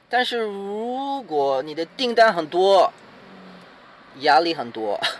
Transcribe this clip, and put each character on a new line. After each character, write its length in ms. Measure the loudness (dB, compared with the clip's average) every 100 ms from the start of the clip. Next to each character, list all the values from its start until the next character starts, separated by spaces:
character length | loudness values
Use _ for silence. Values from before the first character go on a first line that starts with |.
| _
但 140 | -2
是 160 | -2 -2
如 840 | -6 -6 -8 -8 -6 -6 -6 -8
果 380 | -4 -2 0 -2
你 140 | -4 -8
的 100 | -8
订 300 | -4 -2 4
单 180 | 4
很 140 | 4 -4
多， 440 | 2 4 6 4 0 -20 -20 -20 -20 -20 -20 -20 -20 -20 -20 -20 -6
压 200 | 2 4
力 140 | 2
很 180 | -4 -8
多。 280 | -8 -6 -4 -4 -8